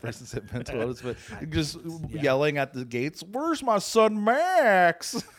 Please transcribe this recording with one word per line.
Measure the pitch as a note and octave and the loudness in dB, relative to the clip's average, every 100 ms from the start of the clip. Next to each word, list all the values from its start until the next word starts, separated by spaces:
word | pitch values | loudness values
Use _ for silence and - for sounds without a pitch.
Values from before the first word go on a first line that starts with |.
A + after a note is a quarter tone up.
person | A#2 A2 B2 | -10 -12 -10
said | A#2+ G#2+ | -10 -8
mental | B2+ A#2+ B2+ | -10 -8 -4
illness, | A#2 A#2+ | -4 -4
but | B2 A2+ - - D#3+ | -8 -10 -12 -12 -6
just | D#3 D3+ D#3+ E3+ E3 D#3 | -2 -2 -6 -12 -10 -10
yelling | D#3+ C#3+ C3 D3 C#3+ | -2 2 4 2 0
at | C3+ | -4
the | C3 | -6
gates, | B2+ A#2+ C3+ D#3 E3 | -6 -4 -4 -6 -10
Where's | A3 D#4 D#4 | -4 -2 -2
my | C4 G#3+ | 0 0
son | - A3+ A3 G#3+ | 2 4 4 4
Max? | G#3 B3+ F4 F#4 C4 F#3+ F3 E3 - - - | 2 2 2 4 6 6 6 4 -6 -8 -10